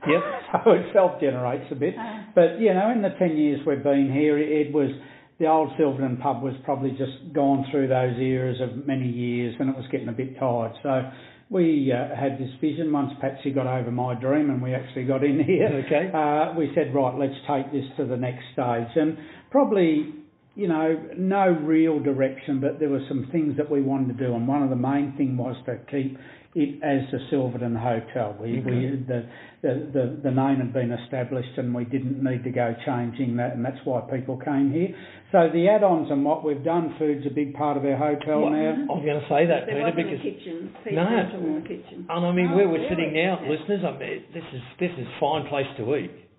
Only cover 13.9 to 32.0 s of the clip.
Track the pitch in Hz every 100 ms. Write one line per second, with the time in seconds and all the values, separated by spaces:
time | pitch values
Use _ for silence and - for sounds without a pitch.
13.9 | 120 123 123 131 147 147 127 127 127 127
14.9 | - 123 135 143 143 143 185 202 139 135
15.9 | 147 190 165 151 151 156 160 147 170 135
16.9 | 135 131 143 139 - - 143 131 143 127
17.9 | - 131 123 123 123 - - 123 117 117
18.9 | 165 156 160 - - - 269 254 202 170
19.9 | 151 151 - - _ _ - 196 160 160
20.9 | 165 165 - 185 196 190 165 151 160 160
21.9 | 151 139 135 131 131 - 135 139 - 151
22.9 | 139 131 135 123 170 151 139 151 143 135
23.9 | 135 127 113 127 117 120 143 135 127 127
24.9 | 143 143 139 135 123 120 117 - 117 -
25.9 | 143 135 131 - - - - 143 - 151
26.9 | 139 131 127 - 143 127 117 120 113 120
27.9 | 113 113 135 107 104 113 131 127 123 131
28.9 | 139 127 123 113 - - - - 156 -
29.9 | 139 123 151 139 131 135 135 120 131 120
30.9 | 120 - 135 120 131 123 - 123 120 117
31.9 | 135